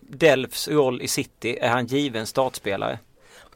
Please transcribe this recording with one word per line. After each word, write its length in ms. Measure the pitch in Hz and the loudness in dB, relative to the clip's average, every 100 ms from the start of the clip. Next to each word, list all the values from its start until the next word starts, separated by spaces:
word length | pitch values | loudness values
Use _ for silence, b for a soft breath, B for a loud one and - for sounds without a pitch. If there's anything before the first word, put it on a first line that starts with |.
Delfs 680 | - 131 160 131 120 - - | -18 2 4 4 0 -6 0
roll 340 | 151 131 123 | 2 2 0
i 60 | 127 | -4
City, 500 | - - _ 113 - | -4 -4 _ -6 -2
är 80 | 120 | 0
han 180 | 123 117 | 0 0
given 400 | 135 143 113 110 | 0 -2 -4 -4
startspelare? 720 | - 131 - 104 98 110 110 - _ b b b | 0 -2 -2 -6 -4 -4 -6 -12 _ b b b